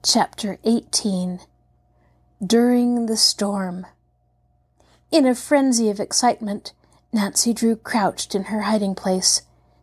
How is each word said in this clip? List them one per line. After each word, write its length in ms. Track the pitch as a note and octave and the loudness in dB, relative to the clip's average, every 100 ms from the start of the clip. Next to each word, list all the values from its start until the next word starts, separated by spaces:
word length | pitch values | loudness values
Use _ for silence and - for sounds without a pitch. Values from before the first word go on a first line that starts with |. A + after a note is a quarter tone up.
Chapter 560 | - A#3 - - G#3 F#3 | 0 0 0 -4 -10 -4
eighteen. 760 | A3 A#3 - - G#3+ F#3 F3+ F3+ - _ _ _ _ _ _ _ _ _ F#3 | 0 -2 -2 -4 -2 -2 -4 -8 -14 _ _ _ _ _ _ _ _ _ 0
During 640 | A#3 A#3+ B3 A#3+ A#3+ A#3 | 2 4 2 2 0 -2
the 100 | A3 | 0
storm. 680 | - - G3+ G3+ F#3 F3+ F#3 _ _ _ _ _ _ _ _ _ _ _ _ | 0 0 -4 -2 -6 -8 -14 _ _ _ _ _ _ _ _ _ _ _ _
In 160 | D#4+ B3+ | 2 4
a 80 | |
frenzy 560 | B3 - D4 C4+ A#3 A3 | 0 2 2 4 2 0
of 100 | G3+ | 0
excitement, 760 | - - B3 A#3 G#3+ G#3 - _ _ _ _ | -2 2 2 0 -6 -8 -10 _ _ _ _
Nancy 400 | A3 G3+ - A#3 | -2 0 0 0
Drew 220 | A3+ A3+ A3 | 2 0 0
crouched 600 | - A#3 F#3+ - - G3 | -2 0 0 -2 -6 -4
in 100 | G3 | -4
her 180 | G#3+ | -4
hiding 300 | G3+ G#3+ G3 | 0 0 0
place. 480 | F#3 G3 F#3 F#3 - _ _ _ _ | -2 -2 0 0 -2 _ _ _ _